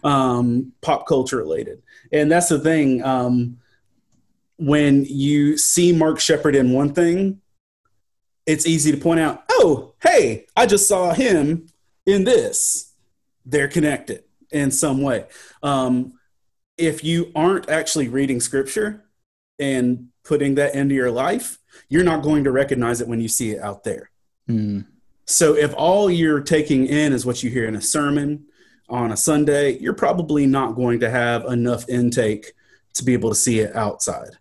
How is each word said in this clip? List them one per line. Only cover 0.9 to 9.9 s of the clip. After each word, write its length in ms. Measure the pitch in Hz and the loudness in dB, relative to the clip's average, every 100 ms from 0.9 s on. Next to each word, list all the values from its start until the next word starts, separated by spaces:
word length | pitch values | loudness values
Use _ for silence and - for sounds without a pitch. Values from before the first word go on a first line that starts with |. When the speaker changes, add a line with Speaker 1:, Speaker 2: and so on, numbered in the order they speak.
| 151 - | -2 0
Speaker 1:
culture 320 | 143 131 127 | 0 0 -4
related. 440 | 78 80 - - _ - _ | -4 -6 -8 -14 _ -20 _
And 180 | 151 151 | 0 2
that's 160 | 170 170 | 2 2
the 120 | 151 | 0
thing, 440 | 156 160 143 127 | 2 2 2 0
um, 540 | 131 131 123 123 120 120 _ _ _ _ _ _ _ _ _ _ | 0 -2 0 0 -2 -8 _ _ _ _ _ _ _ _ _ _
when 460 | 151 151 147 139 | 0 2 4 4
you 540 | 139 135 139 147 147 151 | 2 -2 0 2 2 0
see 340 | - - 175 | 0 2 4
Mark 300 | 170 160 156 | 4 2 0
Sheppard 340 | - 151 156 139 | 0 0 2 2
in 160 | 127 | 2
one 220 | 127 143 | 2 0
thing, 480 | 143 170 175 196 196 _ _ _ _ _ _ _ _ _ _ - | 0 0 2 -2 -4 _ _ _ _ _ _ _ _ _ _ -4
it's 200 | 151 165 | -2 0
easy 260 | 165 147 | 0 2
to 40 | 143 | 0
point 220 | 170 165 | 0 0
out, 240 | 156 139 - | 0 -4 0
"Oh, 460 | 494 214 131 - | 4 4 2 -4